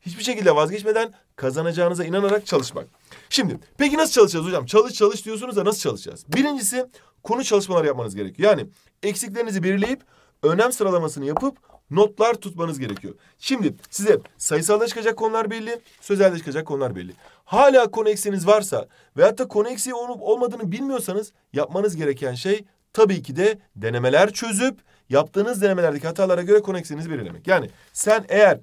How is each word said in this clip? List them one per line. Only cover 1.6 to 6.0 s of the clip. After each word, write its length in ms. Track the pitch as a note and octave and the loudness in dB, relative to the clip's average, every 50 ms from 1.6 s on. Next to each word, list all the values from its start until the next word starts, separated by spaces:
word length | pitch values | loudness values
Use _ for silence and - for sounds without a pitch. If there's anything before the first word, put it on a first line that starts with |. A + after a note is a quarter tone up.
| D#3+ E3+ E3 E3 F3 E3+ F3 F3 F3 | -4 -2 0 2 0 0 0 -2 -4
inanarak 420 | D#3+ F3 G3 G3+ G3 G3+ G#3+ G3+ | -2 -2 0 0 2 0 0 0
çalışmak. 400 | - F3+ D3 B2+ - - - - - _ _ _ _ - - - _ | 0 -2 -2 -2 -2 -10 -12 -14 -14 _ _ _ _ -20 -20 -12 _
Şimdi 280 | - - A#3+ E3+ A#2+ - - _ _ - | -2 0 0 0 -4 -6 -12 _ _ -2
peki 180 | C#4 D4 C#4+ | 0 0 2
nasıl 160 | D4+ D#4+ D#4 - | 2 0 2 6
çalışacağız 340 | B3+ G#3+ F3+ E3 E3 D#3 | 6 6 6 4 -4 -4
hocam? 200 | F3+ F3+ D#3 B2 | -2 -4 -4 -4
Çalış, 280 | A#2+ - G#3+ A#3 B3 - | 2 2 2 2 2 0
çalış 300 | - G#3+ G3+ - G3+ - | 2 2 2 2 -2 -8
diyorsunuz 320 | G#3+ A3 G#3+ A#3+ B3+ A#3 | -10 -10 -8 -8 -4 -4
da 80 | G3+ F3+ | -2 0
nasıl 160 | G3+ G#3+ G3+ | 0 -2 -2
çalışacağız? 440 | - D#3 A2 G2 | -4 -6 -6 -6